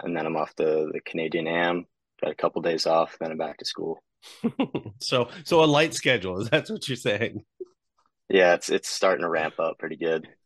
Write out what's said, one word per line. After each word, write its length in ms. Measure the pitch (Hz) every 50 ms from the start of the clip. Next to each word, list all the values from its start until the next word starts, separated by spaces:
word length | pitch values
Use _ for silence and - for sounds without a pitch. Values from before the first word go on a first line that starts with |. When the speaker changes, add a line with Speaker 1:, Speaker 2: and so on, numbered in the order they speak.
| -
Speaker 1:
and 120 | 85 85
then 100 | 80 80
I'm 120 | 80 80 78
off 180 | 76 - -
to 340 | - 80 78 78 78 78 78
the 100 | - - -
Canadian 420 | - - 82 80 80 80 85 80 80
Am, 380 | 82 85 87 85 87 87 - _ _ _ _ _ _ _
got 100 | - 78
a 40 | 78
couple 260 | - - 80 - 85
days 240 | 82 85 82 78 -
off, 320 | 82 82 82 80 - - -
then 120 | 82 80
I'm 60 | 80 80
back 200 | 80 76 71 -
to 80 | -
school. 360 | - - - 85 82 82 - _ _ _ _ - - - - -
Speaker 2:
<laughs> 100 | 233 - - 262 143 - 143 - 110 - -
So, 280 | - - 147 127 120 - - 180 151
so 180 | - 175 165 160
a 20 |
light 280 | 156 143 147 160 160 -
schedule, 480 | - - 147 127 110 92 92 90 92
is 80 | 110 110
that 200 | 156 151 - -
what 180 | 220 202 - -
you're 80 | 123 -
saying? 480 | - 123 104 101 117 101 104 - - _ _ - - - _ _ _ _ _ _ _ _ _ _ _ -
Speaker 1:
Yeah, 280 | - 95 90 87 87
it's, 140 | - - -
it's 200 | 80 98 - -
starting 340 | - - 98 95 92 - 85
to 60 | 82
ramp 280 | 82 80 78 80 - -
up 220 | 82 80 - -
pretty 160 | 82 80 80
good. 320 | 76 82 80 80 78 78 - - _ _